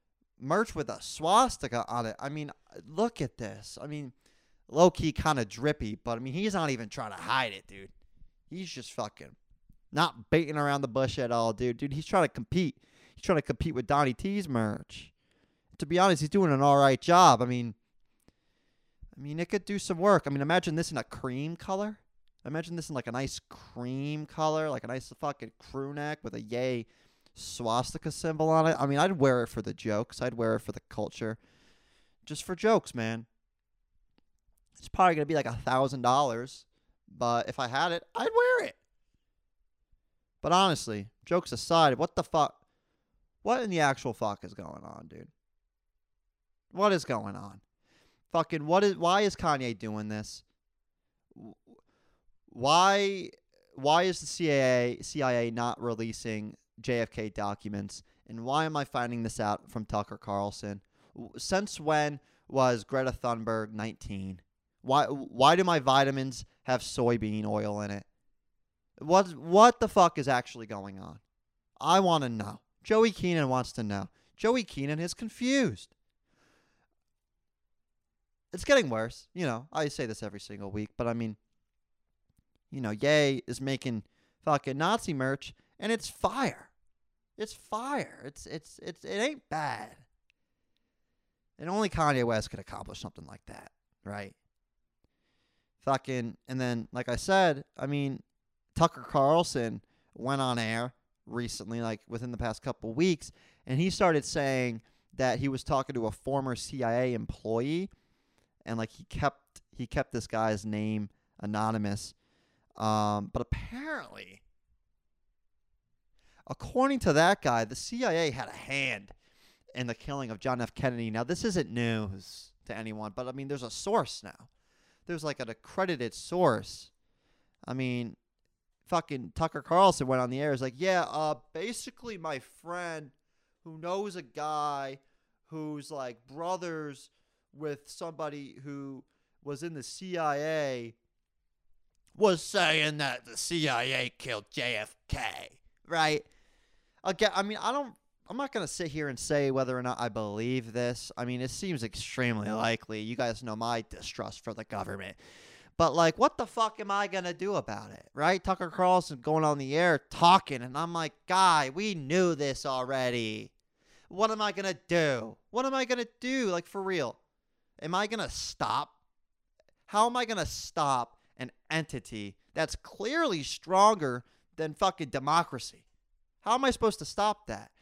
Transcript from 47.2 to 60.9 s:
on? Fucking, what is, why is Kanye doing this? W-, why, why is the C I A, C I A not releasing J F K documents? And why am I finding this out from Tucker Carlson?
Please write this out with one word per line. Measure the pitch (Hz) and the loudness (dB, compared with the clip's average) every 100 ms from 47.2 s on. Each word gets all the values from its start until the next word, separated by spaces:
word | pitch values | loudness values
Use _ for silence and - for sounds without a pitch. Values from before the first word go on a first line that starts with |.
| 104 98 | -4 -10
on? | 101 98 _ _ _ _ _ _ _ | -12 -18 _ _ _ _ _ _ _
Fucking, | 165 160 160 147 | -2 0 -4 2
what | 180 | 4
is, | 202 180 | 4 2
why | 170 196 | 2 4
is | 208 - | 2 0
Kanye | 170 143 123 104 | 0 0 -2 -6
doing | 110 107 107 | -6 -6 -6
this? | 107 107 - _ _ _ _ _ _ _ _ _ - | -8 -10 -16 _ _ _ _ _ _ _ _ _ -20
W-, | 110 - _ _ _ _ _ _ _ _ _ | -20 -20 _ _ _ _ _ _ _ _ _
why, | 117 131 170 190 202 196 196 - - _ _ _ | 0 6 8 8 6 2 -2 -8 -14 _ _ _
why | - 139 165 | 0 4 6
is | 185 175 | 4 0
the | 147 | -6
C | - 160 | -2 2
I | |
A, | 139 131 123 120 - | 4 4 4 2 -2
C | - 151 | -8 -2
I | 131 | 0
A | 120 117 | 2 0
not | 113 120 - | -2 -4 -4
releasing | 120 113 113 - 117 107 107 - _ - | -4 -4 -6 -6 -6 -6 -8 -14 _ -10
J | 120 120 | -2 -2
F | 113 | -2
K | - 107 | -4 -8
documents? | 110 101 101 104 101 101 - - _ - | -6 -6 -6 -8 -8 -8 -12 -20 _ -16
And | 113 | -10
why | 120 147 | -2 0
am | 160 147 | 0 -2
I | |
finding | 139 123 120 120 | -4 -4 -4 -4
this | 113 - | -6 -2
out | 104 104 - | -2 -2 -6
from | 113 | -10
Tucker | 107 104 101 104 | -4 -4 -4 -8
Carlson? | - 101 101 - 104 101 - | -6 -4 -4 -6 -10 -12 -16